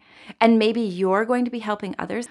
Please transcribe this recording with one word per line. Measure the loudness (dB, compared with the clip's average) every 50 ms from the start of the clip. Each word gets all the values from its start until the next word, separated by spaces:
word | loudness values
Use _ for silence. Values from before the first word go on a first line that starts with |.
| _ _ _ -20 -20 -12 -2 2
And | 4 6 6 6
maybe | 4 2 0 0
you're | -2 -4 -2 -2 0 2 2 2 2
going | 0 0 0 -2
to | -2
be | -4 -6
helping | -6 -6 -6 -6 -6 -8 -8 -8
others. | -8 -8 -8 -8 -10 -10